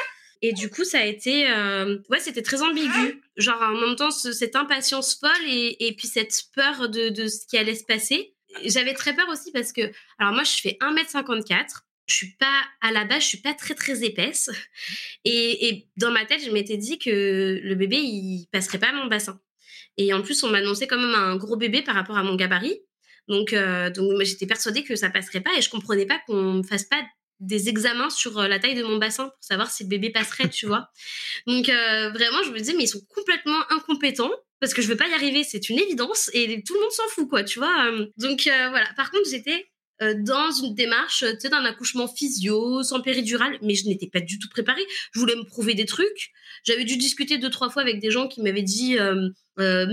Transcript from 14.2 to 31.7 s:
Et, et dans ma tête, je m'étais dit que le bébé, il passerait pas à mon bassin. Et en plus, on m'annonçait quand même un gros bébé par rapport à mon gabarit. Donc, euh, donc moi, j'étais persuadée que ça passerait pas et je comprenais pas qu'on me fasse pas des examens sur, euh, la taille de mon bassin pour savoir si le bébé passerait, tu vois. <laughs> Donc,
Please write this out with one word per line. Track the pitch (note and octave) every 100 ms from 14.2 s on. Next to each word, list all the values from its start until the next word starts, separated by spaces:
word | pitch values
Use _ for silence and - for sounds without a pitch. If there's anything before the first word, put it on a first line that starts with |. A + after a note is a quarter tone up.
| G3 E4 - G#3+ - - - G3 - -
Et, | - A#3 A#3 A#3 A#3
et | G#3 - -
dans | A#3
ma | A#3 A3
tête, | D4+
je | C#4
m'étais | G#3+ G#3 G#3+
dit | G#3+ D#4+
que | - G3+ G3+ F#3+ F#3+ F#3+
le | G3 F#3+
bébé, | G3 B3+
il | C#4+ G#3 F#3+ F#3 E3+
passerait | G3 F#3 F#3+
pas | A3
à |
mon | C#4+ C4
bassin. | G#3+ G#3 F#3+ _ _ - - - -
Et | G3
en | G3
plus, | G3+ C#4+
on | B3
m'annonçait | G#3 G3+ G3+ C4
quand | B3
même | B3
un | A3+ F#3+ F#3
gros | G#3 A3+
bébé | A#3 A#3
par | D4+
rapport | G#3 F#3 G#3
à |
mon | G3 F#3
gabarit. | F#3 F3+ A#3 G4+ - _ _ - -
Donc, | G3+ G#3+
euh, | G#3+ F#3+ F3+ F3+
donc | F3+ F#3+
moi, | G3
j'étais | G3 F#3+ F#3
persuadée | A3 - A3
que | C#4+ A3
ça | G3
passerait | G3 F#3 F#3
pas | F#3+ F4+
et |
je | -
comprenais | A3+ F#3+ G3+ G3
pas | D#4 -
qu'on | G#3 F#3+
me | F#3+
fasse | F#3 G3+ G3+
pas | D4 A#3 - _ _
des | F#3+ G#3 G3+
examens | A3 A#3 A#3+ C#4
sur, | C#4+ B3 G#3+
euh, | G3
la | G3
taille | A#3+ B3+
de |
mon | A3+ G#3+
bassin | A3 A3 C4+
pour | -
savoir | - G3 A#3
si | -
le | G3
bébé | G3+ G#3+
passerait, | A3 G#3+ - C4
tu | - A3
vois. | G#3+ C4 - - -
<laughs> | - - -
Donc, | B3 B3